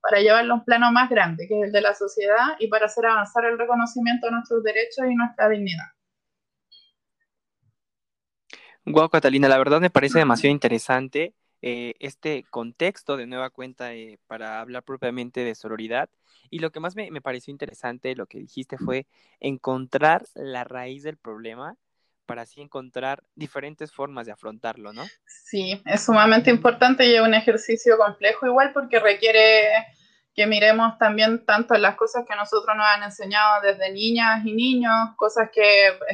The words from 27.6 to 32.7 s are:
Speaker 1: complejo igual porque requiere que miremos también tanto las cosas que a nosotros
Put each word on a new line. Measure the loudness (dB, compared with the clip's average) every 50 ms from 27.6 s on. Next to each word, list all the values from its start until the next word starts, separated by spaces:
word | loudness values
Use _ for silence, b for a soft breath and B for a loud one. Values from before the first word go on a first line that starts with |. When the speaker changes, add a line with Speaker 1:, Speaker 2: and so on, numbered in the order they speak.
| -2 -4 -4 0 4 4 6 6
Speaker 1:
complejo | 4 2 2 _ -2 -2 0 0 -2
igual | 0 2 2 2 2
porque | 0 -4 -4 0 0 4
requiere | 4 4 2 4 2 4 6 6 6 8 6 6 4 4 0 0 -2 b b b b b b b b b _
que | -2 0
miremos | 0 2 4 4 4 4 4 2 0 0 _
también | 0 0 2 2 0 0 0 -2 0
tanto | 0 0 0 2 2 2
las | 2 2 2 0
cosas | 0 -4 -2 -2 -6 -6
que | -6
a | -6
nosotros | -8 -6 -2 -2 -2 -2 -2